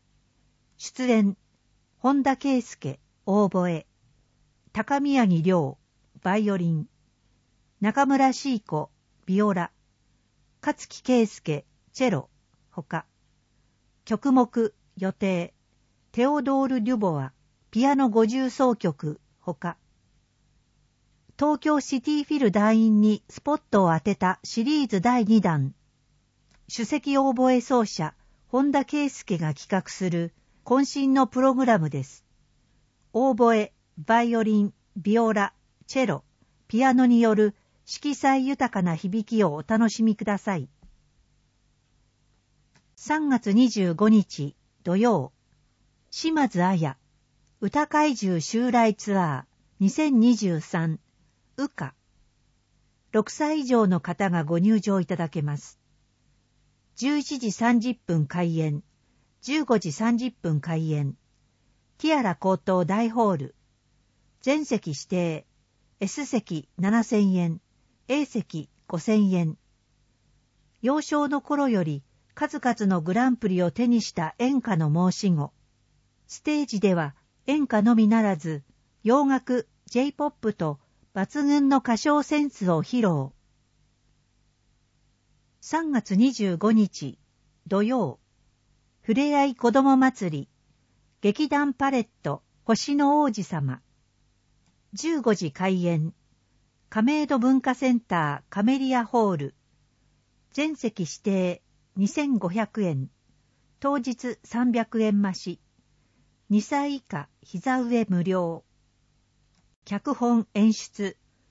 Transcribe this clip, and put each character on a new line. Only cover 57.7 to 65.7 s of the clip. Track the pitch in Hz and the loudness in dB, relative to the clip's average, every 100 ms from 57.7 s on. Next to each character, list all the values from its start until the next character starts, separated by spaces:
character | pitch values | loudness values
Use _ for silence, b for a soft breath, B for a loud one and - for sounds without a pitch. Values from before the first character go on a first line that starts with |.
| 240 | 2
十 | 240 233 | 0 -6
分 | - 165 147 | -2 -2 0
開 | 175 175 160 | -2 -2 -2
演、 | 156 147 - _ _ _ _ _ | -2 -4 -10 _ _ _ _ _
十 | - 302 | -4 -2
五 | 269 220 | 0 0
時 | 170 | -2
三 | 139 220 240 | -4 -2 0
十 | 254 | -4
分 | - 180 151 | -6 -4 -4
開 | 165 160 160 | -4 -4 -4
演。 | 147 139 - _ _ _ _ _ _ _ - | -4 -4 -8 _ _ _ _ _ _ _ -6
テ | 311 | -2
ィ | 302 | 0
ア | |
ラ | 220 165 | 0 -2
高 | 190 185 | -2 -2
等 | - 185 170 | 0 0 0
大 | 202 233 | 0 0
ホ | 226 220 | 0 0
ー | 165 | -2
ル。 | 131 _ _ _ _ _ _ _ _ _ | -6 _ _ _ _ _ _ _ _ _
全 | 262 302 294 | -2 -2 -2
席 | 226 - | -4 -4
指 | 139 - | -10 -6
定、 | 180 170 151 - _ _ | -4 -4 -6 -12 _ _